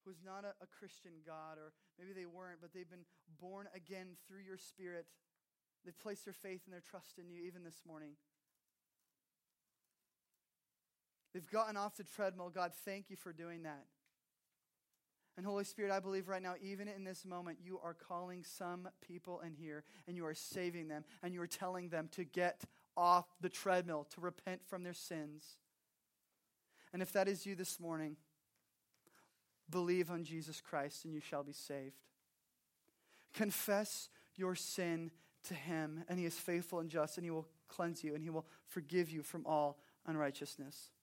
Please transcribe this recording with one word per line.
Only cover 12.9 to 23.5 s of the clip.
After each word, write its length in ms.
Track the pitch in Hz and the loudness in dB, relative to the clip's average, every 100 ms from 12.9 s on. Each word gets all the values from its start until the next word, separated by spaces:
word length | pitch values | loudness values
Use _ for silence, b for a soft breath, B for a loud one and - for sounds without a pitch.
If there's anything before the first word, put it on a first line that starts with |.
| 196 196 | -6 -6
you 60 | 190 | -10
for 160 | 185 | -10
doing 320 | 160 170 170 | -10 -8 -8
that. 220 | 165 143 - _ _ _ _ _ _ _ _ _ _ _ _ _ _ - | -8 -10 -14 _ _ _ _ _ _ _ _ _ _ _ _ _ _ -6
And 80 | 190 | 0
Holy 180 | 202 | 0
Spirit, 280 | 196 - 202 | 0 0 4
I 100 | 196 | 4
believe 260 | 190 190 180 | 4 -2 0
right 140 | 190 | -2
now, 140 | 185 180 | -2 -4
even 260 | 190 196 202 | -4 -4 -6
in 160 | 196 190 | -6 -6
this 180 | 185 | -8
moment, 360 | 190 180 175 160 | -6 -6 -6 -8
you 160 | 175 185 | -8 -6
are 120 | 170 | -6
calling 500 | 165 - 175 180 180 | -8 -6 -4 -4 -8
some 460 | 160 - 175 180 185 - - | -10 -6 -4 -4 -6 -12 -12
people 320 | 175 185 180 | -10 -6 -6
in 140 | 170 | -6
here, 320 | 151 160 151 151 B 170 | -6 -6 -6 -8 B -6
and 100 | 175 | -2
you 80 | 160 | -2
are 80 | |
saving 560 | 156 - 196 180 170 160 | -2 -4 0 0 0 -2
them, 160 | 151 151 B | -4 -6 B
and 100 | 175 | -4
you 80 | 180 | -2
are 60 | 170 | -2
telling 400 | - 185 185 180 | 0 0 0 0
them 200 | 165 165 | 0 -2
to 120 | - 165 | -4 0
get 400 | - 175 180 - b b - | 6 6 4 -10 b b 6
off 300 | 175 180 170 - | 10 10 8 -2
the 80 | |
treadmill, 600 | 175 | -2